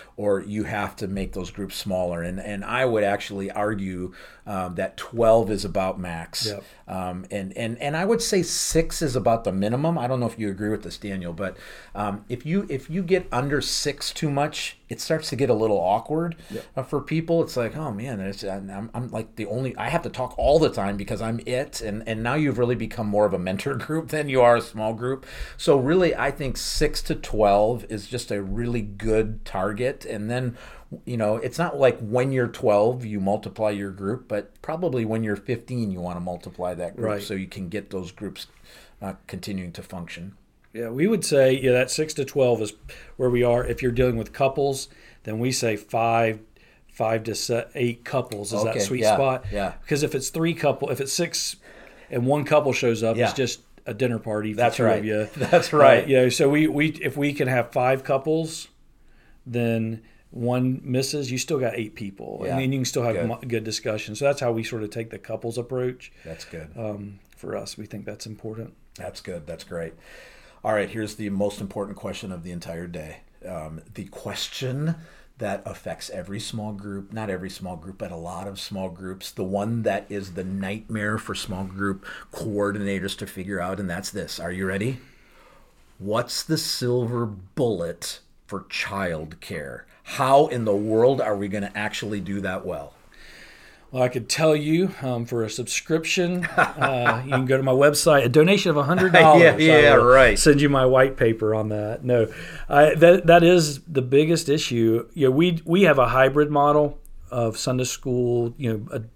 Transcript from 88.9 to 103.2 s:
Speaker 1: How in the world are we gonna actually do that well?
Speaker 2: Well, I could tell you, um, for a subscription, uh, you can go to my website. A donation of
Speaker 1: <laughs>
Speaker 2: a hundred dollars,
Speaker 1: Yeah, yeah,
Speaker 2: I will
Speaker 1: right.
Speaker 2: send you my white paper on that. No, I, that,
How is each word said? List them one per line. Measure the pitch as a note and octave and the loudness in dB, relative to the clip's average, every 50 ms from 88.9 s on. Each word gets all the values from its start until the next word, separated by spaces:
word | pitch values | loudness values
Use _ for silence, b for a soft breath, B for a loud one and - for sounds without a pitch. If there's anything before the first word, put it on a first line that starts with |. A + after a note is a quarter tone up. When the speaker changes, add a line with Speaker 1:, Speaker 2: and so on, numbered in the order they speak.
| G2 G2 G2 F2+ E2 D#2 D#2+ D#2 E2 - - - G2+ D#2 D2 C2+ B1 A#1+ - - b b b | -4 -4 -4 -4 -4 -6 -8 -10 -14 -16 -14 -10 -10 -10 -10 -10 -12 -14 -18 -20 b b b
Speaker 1:
How | b - - C3+ C3 C3+ C#3 D#3 - | b -4 -2 2 6 6 6 6 6
in | B2+ B2 A2+ | 2 0 0
the | G#2+ G2+ | 0 0
world | G2+ G#2+ A2 A2 A2+ A#2+ B2+ C#3 B2+ | 0 0 2 4 4 6 6 4 2
are | A#2 A2 G#2 | 0 0 -2
we | G2+ G2+ G2+ | -2 -2 -4
gonna | F#2+ G#2 G2 G2+ - | -4 -4 -6 -6 -6
actually | G#2 G#2 G#2+ - - - G#2 G#2+ G#2 | -6 -6 -6 -6 -6 -6 -6 -6 -6
do | F2+ F#2 G2 G2+ | -6 -4 -4 -4
that | G2 F#2+ F#2 G2 - | -4 -4 -4 -6 -6
well? | F#2 E2+ D2 C#2+ C#2+ - _ _ _ B B B B B B B B B B B B B B B B | -6 -8 -8 -8 -12 -16 _ _ _ B B B B B B B B B B B B B B B B
Speaker 2:
Well, | - B2+ | -2 0
I | B2+ B2 | 0 2
could | - B2+ A2 - | 0 -2 -4 -4
tell | - - D#3+ D#3 D3+ | 0 2 4 4 4
you, | D3+ D3 D3+ D#3+ E3+ F#3+ F#3 - - C#3 | 4 2 2 2 4 2 2 0 -4 -4
um, | C3 B2 A#2 A#2 | -4 -2 -2 -2
for | A#2 B2 A#2 A2 | -2 -2 -2 -2
a | G#2 | -2
subscription, | - - A#2+ - - - - - D#3+ D#3+ D#3+ - - F#3+ F3 E3+ F3+ F3+ E3+ | -4 -6 -6 -4 -6 -6 -2 0 0 0 0 0 0 0 0 0 0 -2 -4
uh, | - - - D#3+ - - D3+ C#3+ C#3 C3 B2 A#2+ - A#2 A#2+ C3 | -2 0 2 2 2 0 0 -2 0 0 0 2 0 0 0 -2
you | C3+ | -2
can | C3+ B2+ C3 | 0 0 2
go | B2+ C3 C3 | 2 2 2
to | C3+ | 4
my | C3+ B2+ | 4 4
website. | C3 C#3 D3 C#3+ - - E3+ D3+ C#3 B2 | 6 6 6 6 4 6 6 6 6 6
A | B2+ | 6
donation | B2 D3+ D#3 F3+ G3+ G3 G3 F#3 | 6 8 8 8 6 4 4 2
of | D3+ D3 | 2 2
Speaker 1:
<laughs> | |
Speaker 2:
a | C#3 | 2
hundred | C#3 F3+ F#3 F#3 F#3 E3+ | 2 4 4 4 6 8
dollars, | F3+ D#3+ D#3+ D3+ E3+ E3+ D#3 D3 D#3 | 10 10 12 12 12 12 10 8 8
Speaker 1:
Yeah, | D#3 D#3+ D#3 D3+ | 8 8 10 10
yeah, | D3 D3 C#3 | 10 10 10
Speaker 2:
I | B2 | 10
will | A#2 | 10
Speaker 1:
right. | B2 B2+ C3+ C3 A#2 G#2+ - | 10 10 10 10 10 8 8
Speaker 2:
send | - D#3 C#3+ C#3+ | 8 8 8 8
you | D3 C#3+ | 6 4
my | C#3 C3+ C3 | 4 6 6
white | B2+ C3 C3 C3 C3+ - | 6 8 6 6 6 4
paper | - B2+ A2+ A2+ A2+ A2+ G#2+ A2 | 4 2 2 2 2 2 0 2
on | A2 G#2+ G#2+ | 0 0 -2
that. | G#2+ G#2+ G#2 G#2+ A2+ - - | -2 -4 -4 -4 -6 -4 0
No, | B2 B2 A#2 A2 A2 B B B B B B B B | 2 4 4 4 2 B B B B B B B B
I, | - C#3+ D3+ D3+ - | 6 8 8 8 8
that, | D#3 D#3+ E3+ F3+ F#3+ | 8 10 10 10 10